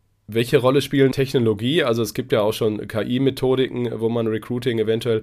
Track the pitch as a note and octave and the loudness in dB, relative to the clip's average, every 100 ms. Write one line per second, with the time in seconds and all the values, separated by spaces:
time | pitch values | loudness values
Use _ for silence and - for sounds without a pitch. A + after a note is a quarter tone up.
0 | _ _ - A2 B2 D3 B2 C#3 - C#3 | _ _ -6 -4 2 2 4 2 2 2
1 | C3+ B2+ C3+ C#3 A2+ G#2 A#2+ E3 C#3 A#2 | 2 2 0 2 2 2 0 0 0 0
2 | G#2+ - A#2+ A#2 G#2+ - A2+ G#2+ G2+ B2 | -2 -4 -2 0 2 0 -2 -2 -6 -6
3 | B2+ B2 C3+ C3 C3 C3 C3 B2 A#2+ A2+ | -2 0 0 0 0 0 0 -2 -6 -2
4 | A2+ A#2 A2 A2 - B2 B2 A2+ A2 A2 | -2 0 -2 -4 -6 -4 -2 -2 0 0
5 | A#2+ A2 | 0 -2